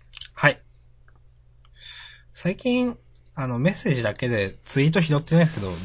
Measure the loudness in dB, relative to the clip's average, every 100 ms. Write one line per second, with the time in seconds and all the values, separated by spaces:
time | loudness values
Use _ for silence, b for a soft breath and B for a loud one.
0 | -18 -16 -14 0 2 2 -8 -20 -20 -20
1 | -20 -20 -20 -20 -20 -20 -20 -20 B B
2 | B B B -6 -6 -2 0 0 0 -4
3 | -16 -20 -14 -8 -4 0 0 0 0 0
4 | 0 -2 -2 0 -2 -6 -4 0 2 2
5 | 2 0 2 4 4 0 -6 -6